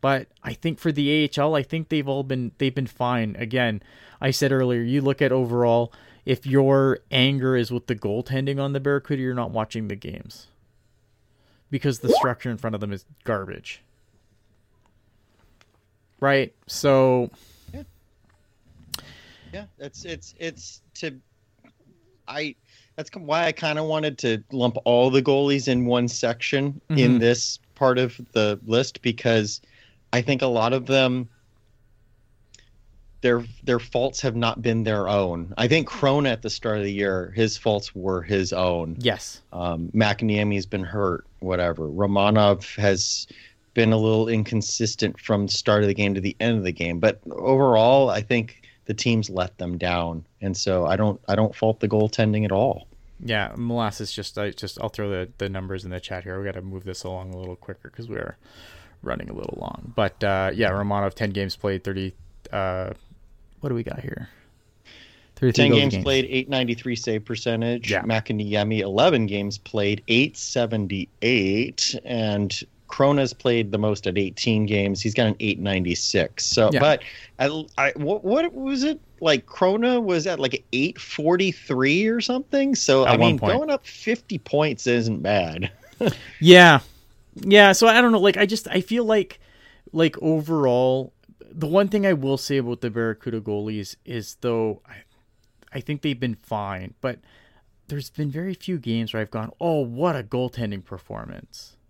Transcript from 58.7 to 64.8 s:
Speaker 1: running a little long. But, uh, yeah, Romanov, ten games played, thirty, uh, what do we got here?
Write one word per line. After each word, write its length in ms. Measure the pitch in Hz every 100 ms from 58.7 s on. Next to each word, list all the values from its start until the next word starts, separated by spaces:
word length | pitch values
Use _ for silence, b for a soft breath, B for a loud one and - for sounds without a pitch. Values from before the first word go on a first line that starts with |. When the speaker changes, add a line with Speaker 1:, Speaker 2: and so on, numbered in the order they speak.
| B B B
Speaker 1:
running 280 | - 60 -
a 40 |
little 260 | - - -
long. 320 | - - -
But, 300 | 117 98 -
uh, 260 | 104 95 95
yeah, 160 | 92 107
Romanov, 440 | 95 101 101 98
ten 160 | - 107
games 240 | 98 98
played, 300 | - 104 95
thirty, 300 | 98 95 95 - - - -
uh, 400 | 104 95 92 92 - - - - - - -
what 80 | 143
do 80 | 120
we 80 |
got 160 | 117 -
here? 280 | 135 - 120 b b b _ _